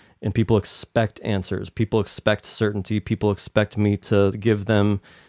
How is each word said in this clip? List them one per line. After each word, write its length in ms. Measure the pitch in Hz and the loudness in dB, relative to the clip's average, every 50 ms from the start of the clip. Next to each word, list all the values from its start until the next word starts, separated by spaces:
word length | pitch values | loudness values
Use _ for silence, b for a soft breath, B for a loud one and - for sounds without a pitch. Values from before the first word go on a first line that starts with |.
| b b b b | b b b b
And 120 | - 110 98 | -6 -2 0
people 220 | 113 107 - 113 | 0 2 4 2
expect 640 | 101 - - - - - - - 120 113 104 - - - | 2 2 -2 -6 -10 -8 -4 -2 0 0 -2 -4 -6 -4
answers. 460 | 113 104 98 92 - 98 92 95 92 | -4 -2 -2 -2 -4 -6 -6 -6 -6
People 300 | - - 113 - - 110 | -4 -4 -2 0 0 0
expect 460 | 98 - - - - 107 107 - - | -2 -2 -6 -4 -2 0 0 0 -4
certainty. 540 | - - - 110 104 104 101 92 - 110 104 | -8 -4 -2 -2 -2 -2 -2 -4 -4 -4 -4
People 320 | - - 113 - 107 104 | -2 -2 -2 0 0 0
expect 460 | 98 - - - - 107 107 - - | 0 -2 -4 -2 0 0 0 0 0
me 180 | 107 104 104 101 98 - - | 0 2 2 2 0 0 2
to 200 | 113 101 101 98 104 | 2 4 4 2 2
give 320 | 107 98 117 107 104 95 | 0 0 0 0 0 0
them 340 | 110 110 104 101 104 104 98 b b b b b | 2 2 4 4 2 2 -2 b b b b b